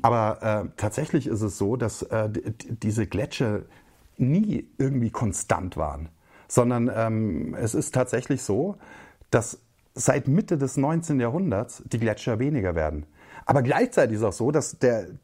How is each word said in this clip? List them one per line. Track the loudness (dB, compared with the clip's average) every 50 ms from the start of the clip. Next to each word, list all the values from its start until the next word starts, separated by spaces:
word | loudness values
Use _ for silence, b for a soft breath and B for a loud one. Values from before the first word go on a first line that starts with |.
| 4
Aber, | 4 4 4 4 2 0 0
äh, | 0 0 0 0 -2 -4 -8 -4
tatsächlich | -4 -4 -2 -2 -4 0 0 0 0 0
ist | -2 -2
es | -2 -2 -2 -2
so, | -2 0 0 0
dass, | -2 -4 -4 -4 -8
äh, | -4 -2 -2 -2 -2
d-, | -2 -4 -6 -6
d-, | -10 -10 -8 -10 -10 -4
diese | -2 -2 0 0 0
Gletscher | 0 0 -4 -4 -4 -2 -2 -2 0 0 -2 -6 b b b b b b b b b _ 0
nie | 0 2 4 2 2 2 0 -4 -4 -8 -4 _
irgendwie | -2 0 2 0 0 0
konstant | -2 -2 -2 -2 -2 -4 -2 -2 -2 -2 -2 -6 -4 -4
waren, | -4 -4 -4 -8 -10 -12 -14 b b b b b b b
sondern, | 2 2 4 4 2 2 0 0 0
ähm, | 0 -2 0 0 0 0 0 -2 -2 -4 -6 -6
es | -4 -4 -2 -2
ist | -2 -4 0 0
tatsächlich | 0 0 2 0 -4 0 0 -2 -2
so, | 0 0 0 0 0 -2 -4 B B B B B B B B B B _
dass | 0 2 2 0 -8 -12 _ _ _ _ _ _ _
seit | -2 2 2 2 2 4 4
Mitte | 4 2 4 2 0 0
des | 0 0 0 0
neunzehnten | 0 2 0 0 0 0 0 0
Jahrhunderts | 2 0 0 0 0 0 0 0 -2 -4 -8 -18 -10
die | -4 -4 0
Gletscher | 0 0 0 -2 -2 -2 0 0
weniger | 0 0 0 0 0 0 2
werden. | 2 0 0 -2 -4 -8 -10 B B B B B B B
Aber | B 2 2
gleichzeitig | 4 4 4 2 2 2 4 4 4 4 4 2
ist | 0
auch | 0 0
so, | 0 0 2
dass | 2 2 0 -2 -4 2
der | 2 4 4 2 -2 -6 -12 -18